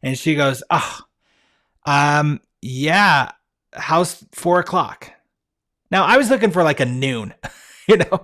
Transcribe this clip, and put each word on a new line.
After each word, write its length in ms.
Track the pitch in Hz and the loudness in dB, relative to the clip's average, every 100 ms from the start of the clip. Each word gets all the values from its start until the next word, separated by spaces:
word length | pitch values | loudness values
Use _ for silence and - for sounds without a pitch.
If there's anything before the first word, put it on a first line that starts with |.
And 140 | 135 131 | -6 -4
she 180 | 160 | -2
goes, 280 | 151 143 123 - | 0 0 -2 -2
Oh, 300 | 170 - - - _ _ _ _ _ _ _ | -2 -2 -10 -20 _ _ _ _ _ _ _
um, 560 | - 143 147 147 151 143 _ _ | -2 2 2 2 0 -4 _ _
yeah, 720 | 131 127 147 180 202 139 - - _ _ _ | -12 -6 0 2 4 4 0 -8 _ _ _
how's 500 | - - 160 180 - - | -14 -2 0 0 -6 -18
four 280 | - 175 175 | -6 0 0
o'clock? 520 | 175 180 127 - - _ _ _ _ _ _ _ _ | 0 -2 -2 -6 -20 _ _ _ _ _ _ _ _
Now, 160 | 185 | 0
I 120 | 180 247 | 4 4
was 120 | 247 | 4
looking 220 | 254 214 | 2 2
for, 120 | 175 | 2
like, 160 | 160 143 | 0 2
a 60 | |
noon, 480 | 127 127 135 120 104 - - - | -2 -2 -4 -4 -8 -12 -18 -18
<laughs> 260 | - - - | -20 -12 2
you 100 | 208 | 2
know? 260 | - 185 | 2 -2